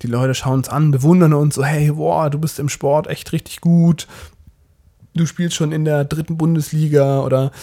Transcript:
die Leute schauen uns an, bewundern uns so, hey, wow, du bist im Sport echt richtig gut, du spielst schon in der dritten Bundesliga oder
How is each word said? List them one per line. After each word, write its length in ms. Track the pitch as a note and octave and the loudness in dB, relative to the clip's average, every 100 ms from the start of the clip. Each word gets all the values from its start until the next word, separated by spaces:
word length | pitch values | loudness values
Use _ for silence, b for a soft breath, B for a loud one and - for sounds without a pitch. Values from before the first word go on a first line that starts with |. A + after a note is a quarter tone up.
die 60 | A#2+ | -4
Leute 260 | A#2 C3 | -2 0
schauen 220 | B2+ C3+ C3 | -2 0 -2
uns 100 | B2 | -2
an, 220 | C3 D#3 | 0 2
bewundern 420 | C#3 C#3 F3+ E3 | 2 4 4 4
uns 220 | D3+ D3 C#3 | 4 2 0
so, 80 | |
hey, 320 | C3+ D#3 D3 D3+ | -2 0 0 0
wow, 340 | D#3 D#3+ D#3 | -2 0 -2
du 80 | D3 | -2
bist 220 | D#3 - | -4 -4
im 80 | C#3+ | -6
Sport 400 | - C#3 D3 D3+ | -4 0 0 -2
echt 240 | C#3+ - | -8 -6
richtig 300 | D#3+ - - | -8 -8 -6
gut, 460 | E3+ E3+ E3+ E3 - B B B - _ _ _ _ _ - - | 0 4 4 2 -4 B B B -20 _ _ _ _ _ -10 -4
du 100 | E3 | -2
spielst 300 | - E3+ - | -2 -4 -2
schon 160 | D#3 | -4
in 140 | D#3 D#3 | -2 0
der 200 | D3 C#3+ | 0 -2
dritten 320 | D#3 D#3+ E3 | -4 -6 -2
Bundesliga 800 | D#3+ E3 D3 D#3 D#3 D3 C#3 C#3 | 0 0 0 -2 2 4 4 2
oder 300 | C3 C3 C3+ B | 0 0 0 B